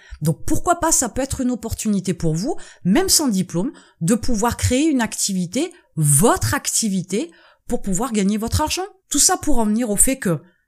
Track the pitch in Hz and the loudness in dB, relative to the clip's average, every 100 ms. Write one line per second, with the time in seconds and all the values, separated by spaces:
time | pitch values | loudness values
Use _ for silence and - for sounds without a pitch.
0 | - - 151 - - 311 349 339 320 320 | -20 -4 -2 0 0 2 2 0 0 0
1 | 240 - 269 - 247 247 226 - 220 202 | -2 -4 -6 -4 -4 -4 -8 -6 -2 -2
2 | 190 180 165 160 240 - - - 175 247 | -2 -2 -2 -2 -4 -6 -10 -6 2 2
3 | 381 - 277 190 180 165 240 - - - | 4 2 2 0 -2 -2 -4 -6 -20 -6
4 | 165 233 - 220 233 226 240 254 320 262 | 0 0 2 0 0 0 0 2 2 0
5 | 220 - - 190 175 214 349 - _ - | -2 -4 -4 -2 -2 -4 -6 -8 _ -2
6 | 151 143 226 370 - 269 - - 220 190 | 2 4 4 4 0 -2 -2 -2 -2 -2
7 | - 196 339 - _ _ - 240 196 190 | -2 -4 -6 -12 _ _ -6 -4 -2 -2
8 | 254 214 190 214 226 - 208 - 392 - | 0 0 0 0 -2 0 0 -2 -8 -12
9 | - - 381 370 302 254 214 214 208 202 | -6 0 2 2 2 4 4 0 0 2
10 | - 269 196 156 - _ | 2 2 -2 -2 -6 _